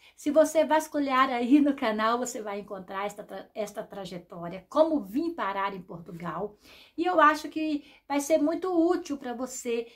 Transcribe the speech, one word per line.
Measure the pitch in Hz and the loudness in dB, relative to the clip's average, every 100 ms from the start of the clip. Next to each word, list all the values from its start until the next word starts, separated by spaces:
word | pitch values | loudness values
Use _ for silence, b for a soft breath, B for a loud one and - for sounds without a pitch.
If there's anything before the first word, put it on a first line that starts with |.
| b - | b -6
Se | - | 2
você | 294 302 320 | 4 4 4
vasculhar | 262 311 311 302 277 262 269 | 4 2 0 -2 0 2 2
aí | 240 240 294 | 2 6 6
no | 285 277 | 6 2
canal, | 247 214 220 240 | -2 0 0 0
você | 240 247 | -2 -8
vai | 214 202 | -8 -10
encontrar | 202 196 185 196 202 | -10 -12 -10 -6 -6
esta | 208 | -8
tra-, | 185 190 - | -14 -14 -12
esta | - 208 226 | -8 -8 -8
trajetória, | - 202 185 180 - 180 170 185 - | -12 -12 -12 -12 -14 -12 -10 -12 -2
como | 294 320 311 | 2 4 2
vim | 196 226 339 | -2 -4 -4
parar | 339 202 196 196 196 | -4 -4 -4 -4 -6
em | |
Portugal. | 175 170 - 170 170 160 208 - B B B - | -12 -16 -14 -10 -8 -6 -8 -12 B B B -4
E | |
eu | 349 359 | 0 6
acho | 302 302 311 | 6 4 -2
que | 311 311 294 B B - | -6 -2 -4 B B -4
vai | 285 | -4
ser | 285 320 | 2 4
muito | 294 339 381 | 4 0 0
útil | 349 330 359 - 285 | 2 4 2 -2 -8
pra | 247 | -8
você | 233 254 - 247 233 233 | -8 -8 -6 -4 -4 -6